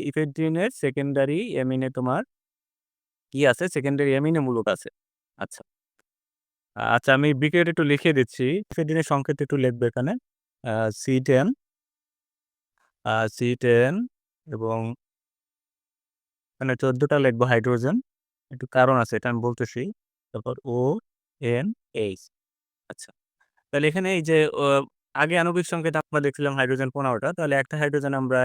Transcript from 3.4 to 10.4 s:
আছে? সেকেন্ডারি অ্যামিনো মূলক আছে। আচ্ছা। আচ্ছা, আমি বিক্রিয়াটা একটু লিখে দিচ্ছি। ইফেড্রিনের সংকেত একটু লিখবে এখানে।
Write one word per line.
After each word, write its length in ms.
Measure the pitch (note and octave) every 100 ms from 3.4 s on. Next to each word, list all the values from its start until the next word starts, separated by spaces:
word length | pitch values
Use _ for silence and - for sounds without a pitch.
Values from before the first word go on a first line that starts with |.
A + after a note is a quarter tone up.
| C#3+
আছে? 200 | A#2+ F3+
সেকেন্ডারি 420 | D3+ C3+ C#3 C#3+
অ্যামিনো 300 | C3+ D3+ E3
মূলক 240 | C3+ A#2 G#2+
আছে। 220 | F#2+ - - _ _ _ _
আচ্ছা। 220 | F#2+ - - _ _ _ _ _ _ _ _ _ _ -
আচ্ছা, 360 | A2+ A#2 -
আমি 160 | C3+ D3
বিক্রিয়াটা 380 | C3+ D3+ F3 E3+
একটু 140 | E3+ D3
লিখে 260 | C#3+ F3
দিচ্ছি। 320 | C#3+ B2 - B2+ F3+ G#3+
ইফেড্রিনের 420 | - D3+ D#3+ D#3
সংকেত 300 | C#3+ C#3 C#3+
একটু 160 | C#3+ C#3+
লিখবে 280 | B2+ A#2+ A#2+
এখানে। 240 | B2+ C3 B3 - _